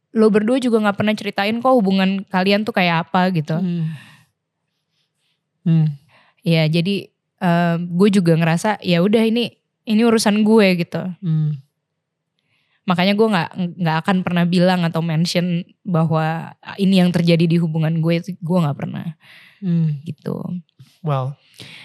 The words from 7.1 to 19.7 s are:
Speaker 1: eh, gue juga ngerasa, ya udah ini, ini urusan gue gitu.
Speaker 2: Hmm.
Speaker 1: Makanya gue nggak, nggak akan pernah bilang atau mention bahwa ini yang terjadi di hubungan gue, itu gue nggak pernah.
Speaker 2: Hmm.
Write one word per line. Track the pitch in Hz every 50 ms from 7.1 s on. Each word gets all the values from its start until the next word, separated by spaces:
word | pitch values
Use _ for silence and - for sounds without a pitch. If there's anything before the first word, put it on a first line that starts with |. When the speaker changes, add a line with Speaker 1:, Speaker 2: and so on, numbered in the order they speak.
| _ _ _ _ _ -
Speaker 1:
eh, | 196 175 170 170 175 170 170 170
gue | 175 175 170 175 202 214
juga | 190 202 170 170 165
ngerasa, | 160 170 165 165 170 - 214 202 -
ya | - 180 170 170
udah | 180 208 214 226
ini, | 226 226 226 240 226 - _ _ _ _ _ _ -
ini | - 208 214
urusan | 240 233 226 226 - 208 208 214
gue | 214 214 220 226 202 185 180
gitu. | 170 170 - - 165 160 185 170 -
Speaker 2:
Hmm. | 196 160 160 156 156 151 151 135 - _ _ _ _ _ _ _ _ _ _ _ _ _ _ _ _ _ _ _ _ _ _ _
Speaker 1:
Makanya | - 190 175 170 180 196 202
gue | 202 226 220
nggak, | 208 170 156 - - 185 180 175 156 185
nggak | 175 160 156 160
akan | - 202 190 185
pernah | 180 - 175 170
bilang | 175 170 180 175 175 185 185 180
atau | 170 165 165 160
mention | 165 170 156 156 175 - - 175 175 180 170 170 - _ _ _
bahwa | - 202 170 160 165 156 165 156 156 160 165 165 - - - _ - - -
ini | - 196 190 196 180
yang | 180 180
terjadi | 170 - 170 165 170 160 175
di | 165 170
hubungan | 170 170 160 156 160 156 160 165
gue, | 165 156 165 170
itu | 170 175 185 180
gue | - 175 156 185 180
nggak | 160 143 -
pernah. | - - - - - - 170 156 _ _ - - - - - _ -
Speaker 2:
Hmm. | 202 180